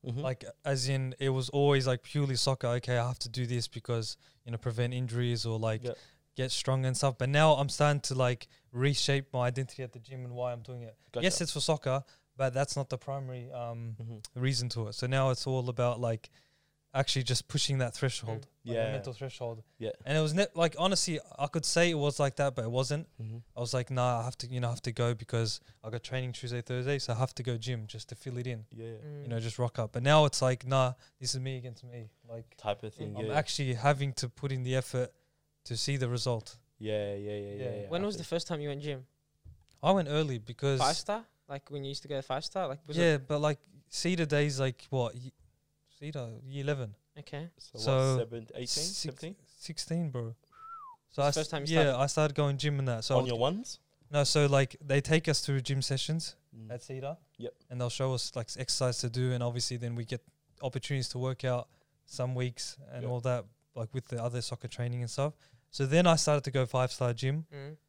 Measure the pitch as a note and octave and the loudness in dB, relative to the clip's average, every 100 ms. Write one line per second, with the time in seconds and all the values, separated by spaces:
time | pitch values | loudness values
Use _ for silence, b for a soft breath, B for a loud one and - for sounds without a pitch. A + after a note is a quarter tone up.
0 | C3 A#2+ C3 B2+ - - D3 C3+ B2+ C3+ | -6 -4 -4 -6 -10 -10 -2 0 0 0
1 | C3 B2+ C3+ C3 B2 C#3+ C#3+ C#3 C3 B2+ | -2 -2 0 0 0 4 6 6 4 0
2 | - D3 C#3 B2+ - C3 B2 A#2+ - B2 | 0 -2 0 2 2 2 0 -2 0 0
3 | A#2+ B2+ B2 A#2 A#2+ B2 A2+ - - A#2 | 0 -2 -6 -4 -2 -2 -4 -8 -4 -2
4 | A2 - b b - A#2 - A2+ A#2+ B2 | -2 -8 b b -8 -4 -4 0 0 0
5 | B2+ A#2 B2 A#2 A#2 A2 A2+ A2 A#2+ - | -2 0 0 0 0 0 0 0 -2 -8
6 | B B _ - B2+ - - C3 C3 B2+ | B B _ -6 -2 -2 0 2 2 2
7 | C#3 B2+ B2+ C#3+ D#3+ D3 C#3+ - D3 D3 | 2 2 2 6 8 8 4 4 4 4
8 | - B2+ B2+ B2 - b b A#2+ C3+ C#3 | 0 2 2 2 -6 b b 0 2 2
9 | - C#3 C3+ B2+ B2 B2 C3 - B2+ B2 | 2 2 0 0 0 0 -6 -8 -12 -12
10 | A2+ C3+ B2 B2 B2 A#2+ A2+ B2 A#2 - | -14 -12 -10 -6 -4 -6 -10 -12 -12 -16
11 | b - E3+ F3+ E3+ - - D#3 - C3 | b 2 2 2 -2 -2 2 2 2 -2
12 | C3+ b b - C3+ B2+ C#3 - - B2+ | -2 b b -2 0 2 -2 -2 -4 -6
13 | - C#3 C3 B2+ B2 B2+ A#2+ A#2 A#2 A2 | -6 -8 -6 -10 -10 -8 -6 -6 -8 -8
14 | A#2 A2+ A2 - B2+ B2+ B2 A#2 A2 G#2+ | -10 -10 -12 -2 0 2 0 -2 -4 -4
15 | B2+ C3+ C3+ B2+ - C3 B2 A#2+ B2 A#2+ | 0 2 4 2 0 0 0 2 2 2
16 | B2 A2+ - b b b b b _ C3+ | 0 -2 -6 b b b b b _ -2
17 | C3+ - B2 B2+ - D3 - C#3 B2 - | 0 0 2 0 0 -2 2 2 0 0
18 | C3+ - A2+ A2 - _ A#2+ A2+ A2+ A2 | -2 -2 -6 -8 -8 _ -4 0 0 -2
19 | C3+ A#2 C3+ - A#2+ A2+ - _ A2 - | -6 -8 -10 -8 -8 -8 -14 _ -6 -6
20 | - D3+ D#3 D#3+ G3+ E3 E3 C#3+ F3+ G3 | -2 2 2 2 2 2 0 4 2 2
21 | - D#3 - - C#3+ E3+ - - F3 D#3+ | 0 -2 -6 -6 -2 -2 0 4 4 4
22 | C#3+ C3+ C#3+ - C#3+ B2 A2+ A#2+ C3 D3 | 2 4 0 4 0 2 -2 0 0 -2
23 | E3 _ A2+ A2+ - - A#2+ C3 B2 B2+ | -4 _ -10 -10 -12 -8 -2 -2 0 2
24 | B2 A#2+ A#2 - A#2+ B2+ B2 A#2 - A2+ | 2 2 -2 -6 -6 -2 -2 -2 -6 0
25 | A#2+ A#2 - A#2+ A2 - b b A2 A2+ | 2 0 -2 0 0 -2 b b -8 -8
26 | - C3 B2+ A#2 B2 A#2+ A#2 B2 B2+ C#3+ | -4 -4 -4 -6 -6 -6 -4 -2 0 -2
27 | - A2+ B2+ - B2 A#2+ A2+ B2 G#2+ A2 | 0 0 0 -2 -4 -2 -2 -4 -6 -12
28 | - - - B2 B2 A#2 G#2+ A2+ A2+ A2 | -12 -12 -8 -6 -4 -6 -10 -14 -12 -12
29 | D3+ D3 B2+ A#2 A#2 - A#2+ - A2 - | -12 -12 -6 -4 -4 0 -2 0 -4 0
30 | C3 D3+ D3+ - C3 B2+ B2 C3+ B2+ B2 | 6 8 8 4 2 2 2 4 4 0
31 | b _ B2+ C3+ C3 C3 B2 A2+ B2 A#2+ | b _ -4 -4 -4 -6 -10 -14 -16 -14
32 | A2 _ A#2 A#2 A2+ - G#2+ G2+ A2 - | -16 _ _ -14 -14 -8 -4 -4 -4 -8
33 | A2 G2+ A2 C#3+ D3+ - C#3 A#2+ C3 C#3+ | -8 -4 0 0 0 -2 -2 2 2 4
34 | C#3 C3 B2+ - C#3 C3 B2 C3 - B2+ | 0 -4 -6 -6 -6 -4 0 0 0 -2
35 | B2 _ _ _ _ _ - A#2 - C#3 | -2 _ _ _ _ _ -8 -4 -2 0
36 | B2+ A#2+ B2 A#2 - - _ _ G#2+ G#2+ | 0 0 0 -2 -4 -20 _ _ -2 0
37 | G2+ G2+ G#2 G#2 G2+ G2+ B2+ G#2+ G2+ E3+ | 0 -4 -4 -6 -6 -6 -6 -6 -4 -4
38 | G3+ F#3+ E3 E3+ - D#3+ D3 C#3 D3 C3+ | -2 -4 -4 -4 -4 -6 -4 -6 -6 -8
39 | C3 _ _ _ - - _ _ D3+ G3 | -10 _ _ _ -20 -20 _ _ 4 4
40 | F3 D3 D#3 B2 A2 A#2 C#3 C3+ C3+ D#3+ | 4 0 0 -2 -6 -4 0 4 4 2
41 | - G#3 A#3 _ _ C#3+ - C#3+ C#3 C#3 | -2 -4 -4 _ _ -12 -10 -10 -8 -8
42 | C#3 C#3 C3 C3+ - G3 F3 C#3 - D#3 | -6 -6 -2 -4 -4 -4 -4 -4 -6 4
43 | E3+ D3 C3+ D3 D3+ D3 _ - _ - | 4 4 2 0 2 0 _ -20 _ -2
44 | F3 F3+ D#3+ D3 D3 C3+ C3+ B2 - C3+ | 0 2 2 4 2 2 0 -2 -4 0
45 | A#2+ A#2+ B2+ _ _ _ _ _ _ _ | 0 -2 -16 _ _ _ _ _ _ _
46 | D3 D3 A#2+ A2+ C3 C#3 C#3 C#3+ A#2 G2+ | -10 -8 -8 -10 -10 -4 -2 0 -2 -8
47 | _ - C#3+ C#3+ E3 _ - A#2 A2 C3+ | _ -20 -12 -10 -10 _ -20 -4 2 4
48 | C3 C3 A2+ A#2 A2+ - B2 - E3 G3 | 4 2 0 -6 -10 -10 -4 -2 -2 -4
49 | D#3+ C#3 D#3+ G3 _ - - D#3+ - E3+ | -6 -8 -12 -12 _ -20 -12 -8 -4 -2
50 | E3 B2+ A#2 A#2 _ B C6+ C6+ - A#5+ | -2 -2 -6 -8 _ B -18 -16 -18 -20
51 | _ - C#3+ D3 D#3 D#3+ C#3+ D#3+ D3+ B2+ | _ 0 2 2 -2 -4 2 4 6 4
52 | C#3+ - D#3 C#3+ D3 C#3 D3 C#3+ C3+ A#2 | 2 4 2 4 2 2 0 0 0 0
53 | A2+ C3 B2+ A#2 B2 F#3+ B3 - _ _ | 2 2 4 2 2 2 -6 -14 _ _
54 | _ D3 C#3+ D#3 C#3+ C#3 C3+ - D3 C#3 | _ 2 4 6 6 6 4 0 0 2
55 | C#3 D#3 D3+ C#3+ - C#3 B2+ C3+ C3 C3+ | 4 4 4 0 2 0 0 -2 0 0
56 | - D#3+ D#3 - _ A#2+ A2 B2 - C3 | 0 -2 -4 -12 _ -18 -12 -12 -10 -8
57 | C3+ E3 _ _ - - _ B2 B2 - | -8 -10 _ _ -10 -10 _ -2 -2 0
58 | C3+ B2+ - - A2 - C3 - B2+ A#2 | 0 0 -2 -6 -8 -8 -2 2 2 0
59 | B2 A#2 B2+ B2 A#2+ A#2+ - B2 A#2+ A#2 | -2 0 0 2 0 -2 -4 -4 -4 -4
60 | A#2 B2 _ _ _ _ C3+ B2+ - C#3 | -4 -6 _ _ _ _ -4 -4 -2 -2
61 | B2 B2 C3 B2+ C3 B2 A#2 b b b | -2 -2 -4 -2 0 0 -2 b b b
62 | _ - B2+ B2+ B2+ A#2 - - C#3 B2 | _ -4 -2 0 -2 -4 -10 -10 -14 -8
63 | A#2+ B2 B2 B2 G2+ _ _ - A2+ C3+ | -4 -2 0 0 -2 _ _ -8 -6 -6
64 | - A#2+ A#2 A#2+ A#2 A#2+ A#2+ - A#2+ B2 | -6 -4 -2 -4 -6 -6 -10 -4 -4 -2
65 | B2 - C#3+ - b b b - C3+ D#3 | -4 -2 -2 -4 b b b -2 4 6
66 | F3+ D#3+ - D3 C3+ C3 B2+ B2+ B2+ - | 8 6 6 2 2 2 2 2 2 2
67 | B2 A#2 C3 D3 D#3+ C#3+ C#3 D#3 | -2 0 0 -2 -4 -14 -14 -16